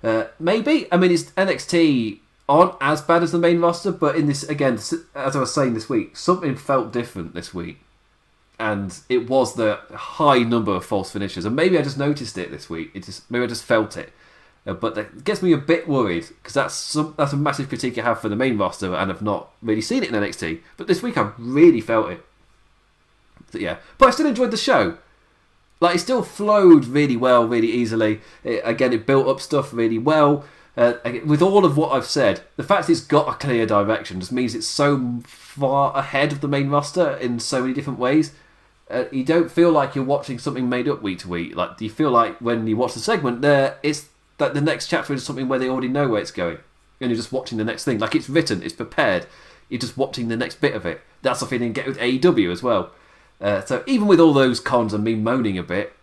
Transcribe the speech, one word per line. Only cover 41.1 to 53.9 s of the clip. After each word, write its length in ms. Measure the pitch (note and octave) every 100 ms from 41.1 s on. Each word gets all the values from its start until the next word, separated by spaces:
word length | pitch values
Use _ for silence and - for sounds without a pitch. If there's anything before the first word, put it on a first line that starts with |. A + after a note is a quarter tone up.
| F2+
to 80 | F#2
week. 280 | F2 E2+ -
Like, 240 | F2+ -
you 100 | G#2+
feel 200 | - D#3
like 280 | A#2+ A2+ -
when 260 | A#2 A#2 A2
you 100 | G#2+
watch 180 | B2
the 60 | A#2
segment, 400 | A2+ G#3+ C#3 A#2+
there 380 | C#3+ C#3+ C3+ -
it's 240 | D3 D3 - _ _ _
that 160 | C#3
the 60 | C#3+
next 260 | D3+ B2+ -
chapter 260 | E3 -
is 120 | C#3
something 240 | - C3+ C3
where 100 | C3
they 100 | B2+
already 200 | C3 B2+
know 200 | C#3 C#3
where 120 | G#2+
it's 100 | -
going, 280 | - F2 D#2+ _ _ _ _
and 100 | B2+
you're 60 | A#2
just 160 | A2
watching 260 | C3 - A2+
the 60 |
next 200 | G#2+ -
thing. 140 | - A2+
Like, 160 | A2
it's 140 | D#3 -
written, 340 | D3+ D#3 G2
it's 120 | -
prepared. 520 | - A2+ - C3 F2+ - - - - _
You're 120 | A#2+
just 160 | A#2+ B2+
watching 320 | C3 - A2+
the 80 | A2+
next 240 | B2 -
bit 140 | C#3
of 120 | G#2+ F2
it. 160 | D#2 _ _
That's 180 | C3 B2
the 60 | C#3
feeling 220 | B2 A#2+
you 60 |
get 120 | A2+ B2+
with 120 | C#3
A 80 | A#2+
E 120 | C3
W 320 | A#2+ - F2+
as 120 | F2
well. 300 | B2+ G#2+ F2 _ _ _ _ _
Uh, 200 | G2 G2+
so 200 | - C3
even 220 | -